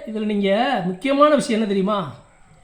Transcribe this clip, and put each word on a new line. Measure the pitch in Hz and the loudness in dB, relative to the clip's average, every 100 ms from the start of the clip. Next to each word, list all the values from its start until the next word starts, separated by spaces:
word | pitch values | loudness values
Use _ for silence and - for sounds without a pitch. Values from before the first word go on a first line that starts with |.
| 220 | -6
இதுல | 214 | -6
நீங்க | 214 202 196 208 269 226 175 | -2 0 2 2 2 0 -4
முக்கியமான | 185 269 277 302 277 | -4 -2 4 4 4
விஷயம் | - 220 | 0 -2
என்ன | 208 | 0
தெரியுமா? | 196 196 202 143 - - _ - - | 0 0 -2 -6 -12 -20 _ -20 -20